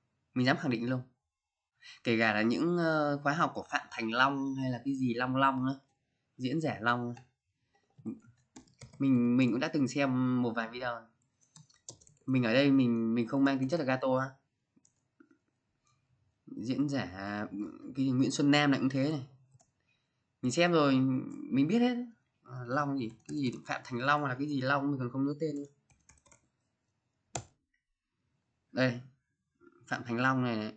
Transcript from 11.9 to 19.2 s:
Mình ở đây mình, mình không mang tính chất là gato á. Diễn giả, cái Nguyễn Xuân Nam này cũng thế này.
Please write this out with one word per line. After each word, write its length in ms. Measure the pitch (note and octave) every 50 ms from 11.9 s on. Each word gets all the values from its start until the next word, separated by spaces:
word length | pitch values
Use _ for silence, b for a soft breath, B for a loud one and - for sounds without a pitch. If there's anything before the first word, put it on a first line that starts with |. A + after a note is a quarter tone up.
| - _ _ - _ _ _
Mình 180 | - C3 B2+ B2
ở 100 | A2 A2+
đây 180 | C3 C#3+ C#3+
mình, 440 | C#3 C3+ B2+ A#2+ A#2 A2+ A2+ A2+ A2+
mình 120 | A#2+ A#2
không 160 | A2+ C#3+ C#3 C3+
mang 160 | C#3 C#3 C3
tính 100 | C3 C3
chất 100 | F3 E3
là 60 | C#3
gato 320 | C3 C3 B2+ C3+ C3 B2+
á. 120 | C3 C3 C3+ - _ _ _ _ _ _ _ _ _ _ _ _ _ _ _ _ - _ _ _ _ _ _ _ _ _ _ _ _ _ _ _ _ _ _ _ _ _ _ _ _ _
Diễn 440 | - - - G#2 A#2+ - - D3 C#3+
giả, 560 | C#3 B2+ F#2+ F2 F2 F#2+ G2 G2+ G#2 G#2 G2 F2 F#2 G2+ G#2 - - - - - B2+
cái 100 | C#3 C3
Nguyễn 260 | C3+ B2+ B2+ C#3 C#3+
Xuân 200 | C3+ - C#3+ C#3+
Nam 200 | C#3+ D3 D3 C#3+
này 80 | C3+ -
cũng 100 | - C3+
thế 220 | C3+ C3+ C3+ D3+
này. 160 | D#3+ C#3